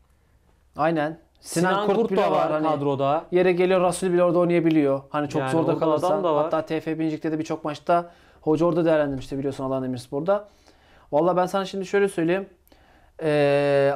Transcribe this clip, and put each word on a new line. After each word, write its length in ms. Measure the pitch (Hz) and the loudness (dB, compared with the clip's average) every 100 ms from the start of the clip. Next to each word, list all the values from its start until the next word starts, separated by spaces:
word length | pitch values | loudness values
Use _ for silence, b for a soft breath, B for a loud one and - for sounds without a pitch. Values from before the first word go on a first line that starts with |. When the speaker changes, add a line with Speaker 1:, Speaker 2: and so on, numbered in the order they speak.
| _ _ _ _ _ _ _ - | _ _ _ _ _ _ _ -4
Speaker 1:
Aynen. 420 | 156 165 147 160 _ _ | -2 0 -4 -6 _ _
Sinan 300 | - - 180 | -8 -2 0
Speaker 2:
Sinan 140 | 196 208 | 0 0
Speaker 1:
Kurt 100 | 202 | 0
Speaker 2:
Kurt 140 | 233 | 0
Speaker 1:
bile 100 | 196 | 0
Speaker 2:
da 100 | 180 | 0
Speaker 1:
var 60 | 151 | 2
Speaker 2:
var 140 | 160 | 0
Speaker 1:
hani. 160 | 151 156 | 0 0
Speaker 2:
kadroda. 580 | 147 143 135 139 151 - | 0 -2 0 0 -2 0
Speaker 1:
Yere 220 | 175 185 | 2 2
geliyor 280 | 175 180 185 | 2 2 2
Rasul 320 | 180 170 190 | 2 0 0
bile 120 | 175 | 2
orada 140 | 175 175 | 2 2
oynayabiliyor. 640 | 170 175 160 156 143 139 - | 2 2 2 2 2 0 -4
Hani 180 | 151 143 | -4 -4
çok 120 | 151 | -4
Speaker 2:
Yani 100 | 135 | -2
Speaker 1:
zorda 160 | 165 147 | 0 0
Speaker 2:
orada 100 | 147 | 0
Speaker 1:
kalırsa. 260 | 160 151 180 | 0 0 0
Speaker 2:
adam 180 | 202 | 0
da 100 | 175 | 0
var. 100 | 147 | 0
Speaker 1:
Hatta 220 | 156 160 160 | 0 -2 -2
T 140 | 160 | -6
F 180 | 156 160 | -4 -4
Bilecik'te 340 | 160 151 160 | -4 -4 -4
de 60 | 156 | -4
birçok 260 | 156 156 | -6 -6
maçta 460 | 156 147 - 175 175 B B B | -6 -8 0 0 0 B B B
hoca 260 | - 156 170 | -2 2 2
orada 180 | 165 | 2
değerlendirmişti 540 | 165 156 147 135 123 139 | 2 2 0 -4 -8 -6
biliyorsun 260 | 139 135 | -6 -6
Adana 180 | 131 135 | -4 -4
Demirspor'da. 640 | 127 127 - 143 165 202 202 b b b b b b | -4 -8 -8 -6 -2 -2 -4 b b b b b b
Valla 240 | 147 170 180 | 0 2 2
ben 100 | 180 | 0
sana 180 | 196 | -2
şimdi 220 | 190 196 180 | -4 -8 -2
şöyle 220 | 202 202 | 0 0
söyleyeyim. 380 | 196 160 185 196 _ _ b b b b - | 0 -2 -2 -4 _ _ b b b b -6
Ee, 720 | 160 147 143 143 143 143 139 | -2 2 4 2 2 2 2